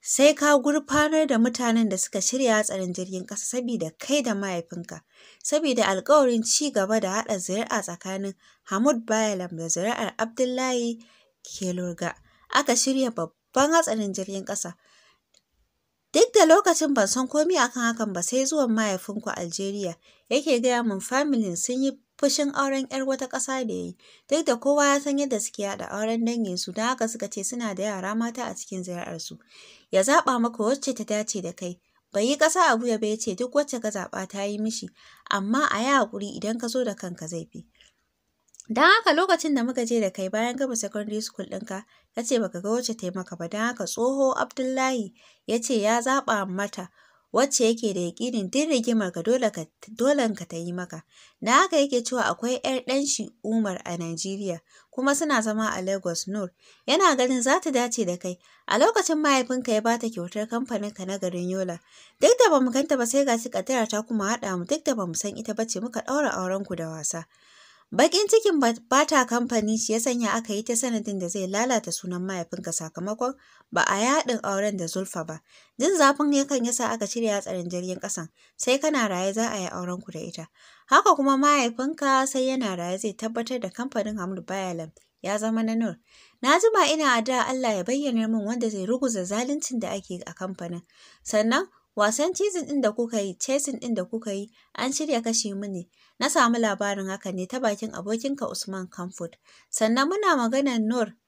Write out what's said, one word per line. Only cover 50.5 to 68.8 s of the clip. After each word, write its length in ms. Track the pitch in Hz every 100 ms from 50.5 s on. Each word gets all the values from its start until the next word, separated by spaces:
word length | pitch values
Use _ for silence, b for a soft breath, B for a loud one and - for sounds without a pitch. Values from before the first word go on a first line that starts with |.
| 165
yi 140 | 170
maka. 300 | 180 180 160 - b b b
Don 120 | 208
haka 240 | 262 370 320
yake 240 | 277 247 233
cewa 160 | 254 208
akwai 320 | 175 233 254
ƴar 240 | 254 262 247
ɗan 220 | 269 285
shi 220 | - 220 _
Umar 380 | 208 226 208 180 -
a 120 | 175
Najeriya, 600 | 165 165 190 196 196 165 b b b
kuma 220 | - 269 285
suna 260 | 311 254
zama 320 | 220 214 220
a 80 | -
Lagos 460 | 185 196 185 165 -
Nur. 260 | 208 185 _ b b b
Yana 300 | 311 370 269
ganin 240 | 254 254
za 180 | 240 320
ta 120 | 349
dace 340 | 254 240 240 190
da 120 | 180
kai. 200 | 185 180 b b b
A 100 | 220
lokacin 400 | 339 453 359 311
mahaifinka 540 | 302 269 254 254 247
ya 80 | 214
bata 240 | 226 233 233
kyautar 360 | 226 175 208 220
kamfanin 480 | 233 269 214 208
ka 120 | 208 190
na 120 | 196
garin 320 | 185 175 180
Yola. 300 | 190 185 170 b b b b
Duk 160 | 302 494
da 140 | 466
bamu 160 | 294 254
ganta 260 | 240 285 277
ba 100 | 233
sai 180 | 277 277
ga 80 | 233
shi 120 | 240
kaddara 400 | - - 262 220
ta 120 | 208 226
kuma 240 | 226 196 233
haɗa 200 | 214 185
mu, 60 | 175
duk 180 | 311 320
da 80 |
bamu 220 | 233 180 160
san 160 | 202 -
ita 160 | 226 214
bace 240 | 226 196
muka 200 | 226 233 -
ɗaura 320 | 277 277 -
auren 260 | 185 196 196
ku 100 | 175
da 100 | 160
wasa. 360 | 160 151 165 165 b b b b b b
Baƙin 380 | 190 311 359 415
cikin 300 | 453 427 320
ba, 80 | 240 233